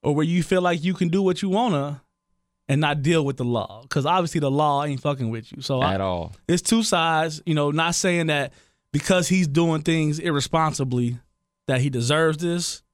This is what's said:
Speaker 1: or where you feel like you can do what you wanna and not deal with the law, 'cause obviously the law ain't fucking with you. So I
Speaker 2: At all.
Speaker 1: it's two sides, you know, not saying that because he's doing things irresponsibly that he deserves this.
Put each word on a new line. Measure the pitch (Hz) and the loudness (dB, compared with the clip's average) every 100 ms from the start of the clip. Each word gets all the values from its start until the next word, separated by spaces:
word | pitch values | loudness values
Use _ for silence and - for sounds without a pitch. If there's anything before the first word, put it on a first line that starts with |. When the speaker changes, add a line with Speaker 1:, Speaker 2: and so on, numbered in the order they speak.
Speaker 1:
or | - | 0
where | 147 156 | 0 2
you | 175 | 0
feel | 160 185 | 2 2
like | 180 170 | 2 0
you | 165 185 | -2 -2
can | 175 | 0
do | 185 | 2
what | 190 180 | 0 0
you | 196 | 0
wanna | 190 247 151 143 143 _ _ _ _ _ _ _ | 0 0 0 -2 -8 _ _ _ _ _ _ _
and | 139 | 0
not | 151 147 | 2 0
deal | 139 170 139 | 2 2 2
with | 131 | -2
the | 120 | -2
law, | 120 - 104 120 | -2 -4 -12 -4
'cause | - 139 | -2 2
obviously | 180 170 165 | 0 0 0
the | 143 | 0
law | 139 151 143 | 2 2 2
ain't | 147 135 | 0 -4
fucking | 147 139 117 | -4 -2 -4
with | 113 113 | -6 -10
you. | - | -14
So | 131 131 | -4 0
I | 139 95 | 0 0
Speaker 2:
At | |
all. | 95 87 80 - - | -2 -2 -6 -10 -2
Speaker 1:
it's | 175 | 0
two | - 226 | 2 2
sides, | 220 180 165 160 160 156 - | 2 0 2 0 -2 -6 -4
you | 151 | 0
know, | 147 | 0
not | 147 165 175 | 0 0 0
saying | 196 175 160 | 0 0 0
that | 147 135 - _ _ _ | -2 -4 -10 _ _ _
because | 147 - 185 170 | -4 2 0 2
he's | 185 170 | 2 2
doing | 143 170 160 | 2 2 2
things | 156 165 151 147 | 0 0 0 -2
irresponsibly | 170 147 131 165 156 147 131 123 120 120 _ _ _ _ - | -2 -2 0 0 0 -2 -2 0 -2 -4 _ _ _ _ -2
that | 131 | 0
he | 139 | 0
deserves | 127 120 151 160 151 | 0 0 2 2 2
this. | 170 170 170 - _ | -2 -2 -4 -8 _